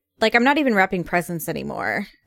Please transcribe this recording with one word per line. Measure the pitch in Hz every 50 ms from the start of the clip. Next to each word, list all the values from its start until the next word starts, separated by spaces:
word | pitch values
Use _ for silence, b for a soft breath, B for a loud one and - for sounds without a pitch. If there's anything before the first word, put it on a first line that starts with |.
| _ _ _ -
like, | 220 220 233
I'm | 240 240
not | 269 285
even | 311 285 262 214
wrapping | 196 190 190 202 180 160
presents | - 175 175 170 - 175 160 -
anymore. | 170 151 139 135 143 - - - 107 104 - 202 - _ _ -